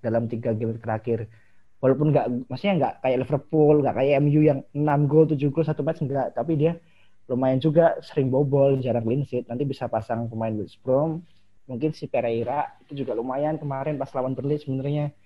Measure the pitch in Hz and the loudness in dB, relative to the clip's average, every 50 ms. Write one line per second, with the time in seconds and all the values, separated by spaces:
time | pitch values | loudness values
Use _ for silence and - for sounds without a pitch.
0 | - 113 110 117 117 113 117 117 117 120 110 110 117 113 113 113 110 113 110 107 | -4 -2 0 0 -2 -2 -6 -4 -2 -2 -2 -2 -2 -4 -6 -6 -6 -6 -6 -4
1 | - 123 117 110 110 - - - - - - - - - - - - 131 131 139 | -2 -2 -4 -4 -4 -8 -14 -20 -20 -20 -20 -20 -20 -20 -6 0 2 2 4 4
2 | 151 156 139 143 110 123 123 120 - - 127 123 - 202 190 160 131 113 - - | 2 2 2 2 2 0 -4 -4 -6 -8 -8 -4 -2 0 0 0 0 -2 -2 -2
3 | - 131 127 127 127 - 147 139 - - 160 156 151 147 151 151 135 127 - 117 | -2 0 0 0 0 -2 -2 -4 -4 0 2 4 6 6 6 4 2 2 0 2
4 | 135 139 143 139 147 147 143 151 151 156 135 135 - - - 143 151 151 143 143 | 2 2 4 4 4 4 4 4 4 4 2 0 -4 -8 -4 -2 0 2 2 2
5 | 147 135 151 156 156 151 156 131 143 143 135 165 156 156 156 - 139 131 127 - | 2 4 6 6 6 6 4 0 0 -2 0 0 -2 -2 -2 -2 -2 -4 -4 -4
6 | 151 123 139 139 123 - - 120 123 165 165 139 151 165 170 170 _ _ _ _ | -4 -4 -2 -2 -4 -4 -4 -4 -4 -2 0 2 2 0 0 -4 _ _ _ _
7 | - - - - - - 127 123 131 131 131 135 143 160 147 170 165 165 - - | -20 -20 -20 -16 -8 -6 -2 0 2 2 2 2 2 2 4 6 6 4 4 0
8 | - - - 156 135 131 131 131 147 135 139 139 139 139 139 131 127 127 113 117 | -8 -6 -2 -2 0 2 2 2 2 2 4 4 4 4 4 2 0 0 0 0
9 | 113 110 120 143 139 - - 123 120 - 117 123 143 135 135 - 127 117 - 110 | 0 0 0 0 -2 -2 -4 -6 -6 -6 -6 -4 -4 -4 -4 -6 -6 -4 -4 -4
10 | 107 - 117 113 117 117 113 113 113 113 110 104 95 85 - - - 127 127 139 | -4 -4 -6 -4 -6 -6 -6 -4 -4 -4 -4 -4 -6 -8 -12 -8 -2 0 0 2
11 | 151 165 156 170 170 - - - _ _ - - - - 127 117 147 156 156 - | 0 0 -4 -6 -10 -16 -20 -20 _ _ -20 -20 -16 -12 -8 -4 -4 -4 -4 -4
12 | 151 - - 123 117 117 117 113 117 117 139 147 - - - - _ - 143 139 | -8 -6 -4 -2 -2 -2 -2 -2 -2 -4 -4 -4 -4 -6 -10 -16 _ -12 -10 -8
13 | 131 127 110 113 117 131 127 139 147 151 160 151 156 143 139 135 135 156 151 135 | -6 -4 -4 -4 -4 -4 -4 -2 -2 -2 -4 -4 -6 -6 -6 -6 -4 -4 -4 -6
14 | 135 - - 131 127 131 131 127 131 139 151 147 - 135 131 135 131 143 147 147 | -6 -6 -6 -4 -4 -4 -4 -4 -4 -4 -4 -4 -4 -6 -6 -4 -4 -4 -2 -2
15 | 147 147 - _ _ | -4 -6 -8 _ _